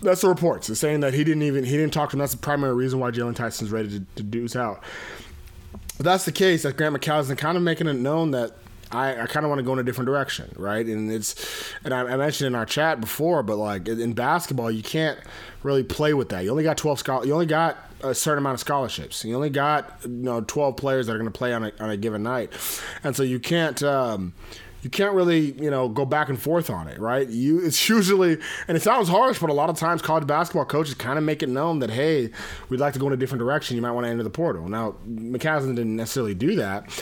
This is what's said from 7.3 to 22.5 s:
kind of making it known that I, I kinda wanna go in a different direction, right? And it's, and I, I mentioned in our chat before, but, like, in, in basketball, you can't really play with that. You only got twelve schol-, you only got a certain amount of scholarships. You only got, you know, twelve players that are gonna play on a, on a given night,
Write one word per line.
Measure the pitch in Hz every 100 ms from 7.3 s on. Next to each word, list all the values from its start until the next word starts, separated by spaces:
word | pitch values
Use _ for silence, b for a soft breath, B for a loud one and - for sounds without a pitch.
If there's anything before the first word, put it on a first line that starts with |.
| 135
kind | 151 175
of |
making | 175 160 160
it |
known | 135 131 160 165
that | 131 117 - - - -
I, | 120 135 123
I | 113
kinda | 151 151
wanna | 143
go | 127
in | 131
a |
different | 123 123 123
direction, | 143 131 - 62 -
right? | 98 110 113
And | 107 107
it's, | 110 101 - B B B B 139
and |
I, | 127
I | 123 131
mentioned | 147 143 139
in | 123
our | 110
chat | - 160 143
before, | 110 - 160 165
but, | 107 104
like, | 107 98 90
in, | 113
in | 117
basketball, | 113 127 160 - 131 117
you | 113
can't | 107 160 156 - - B B B
really | 143 139
play | 107 - 151
with | 143 120
that. | 95
You | 95
only | 143
got | 156 147
twelve | 156 135
schol-, | - 131 127
you |
only | 156 165
got | 156 165 - - -
a | 135
certain | 123 160 147
amount | 139 127
of |
scholarships. | - 143 123 - - -
You | 110 123
only | 151
got, | 139 143 147 - -
you | 120
know, | 120 127 117
twelve | 110 147 143 120
players | 139 135 113
that |
are | 110
gonna | 113
play | - 123
on | 117
a, | 110 -
on | 110
a | 104
given | 110 107
night, | 110 127 107